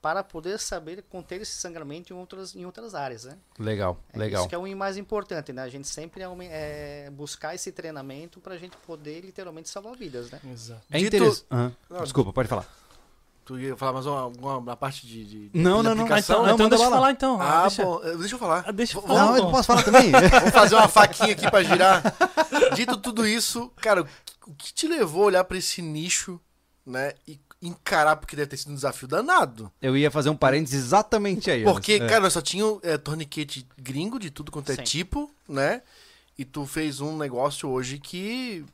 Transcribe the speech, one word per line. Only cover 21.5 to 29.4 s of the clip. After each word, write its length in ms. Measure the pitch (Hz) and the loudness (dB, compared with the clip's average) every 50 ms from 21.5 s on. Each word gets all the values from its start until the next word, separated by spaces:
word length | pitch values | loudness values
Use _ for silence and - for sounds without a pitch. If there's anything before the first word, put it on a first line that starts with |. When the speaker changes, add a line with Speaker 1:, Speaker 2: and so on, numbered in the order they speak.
Speaker 4:
pra 120 | - 202 180 | 4 4 4
girar. 380 | 160 190 180 185 190 190 180 139 214 - - 339 359 - - 311 311 - 294 427 523 277 | 4 4 6 6 6 6 6 2 -2 0 0 -2 0 2 -2 -2 0 2 2 2 2 2
Dito 220 | 190 240 247 262 226 | 0 -2 -2 -4 -4
tudo 280 | 196 254 226 214 226 | -4 -6 -2 0 0
isso, 460 | 208 214 233 220 - - 233 233 - _ | 0 0 0 -2 -4 -6 -8 -10 -12 _
cara, 300 | - - 220 208 185 165 139 - - _ - - _ - | -6 0 0 2 2 0 -4 -10 -20 _ -20 -20 _ -20
o 80 | - 156 | -20 -20
que 180 | - - - - | -18 -18 -14 -10
te 140 | - - | -6 -4
levou 360 | 311 339 320 226 165 147 170 208 | -4 -2 -2 -2 -2 0 2 2
a 20 | |
olhar 180 | 208 185 180 185 | 4 4 2 0
pra 120 | 185 190 | 0 -4
esse 240 | 185 170 - - - | -6 -6 -6 -8 -8
nicho, 580 | 175 160 151 151 160 180 180 - - - 180 170 _ _ _ _ _ _ _ _ _ | -8 -10 -8 -8 -6 -4 -4 -4 -4 -6 -14 -16 _ _ _ _ _ _ _ _ _
né, 280 | 135 127 127 135 143 - _ _ | -12 -8 -6 -6 -6 -8 _ _
e 140 | - 156 143 _ _ - _ - | -20 -20 -20 _ _ -20 _ -14
encarar, 540 | 170 175 _ _ - 202 160 151 151 156 | -14 -14 _ _ -2 2 4 4 4 2
porque 200 | 151 - - - | 0 -2 -14 -6
deve 120 | 143 147 139 | -6 -6 -6
ter 100 | 139 135 | -6 -12
sido 120 | - 147 | -12 -12
um 40 | 147 | -12
desafio 340 | 139 135 135 127 - - 127 | -6 -6 -6 -6 -6 -8 -4
danado. 640 | 147 175 226 302 370 359 | -2 -2 0 2 2 2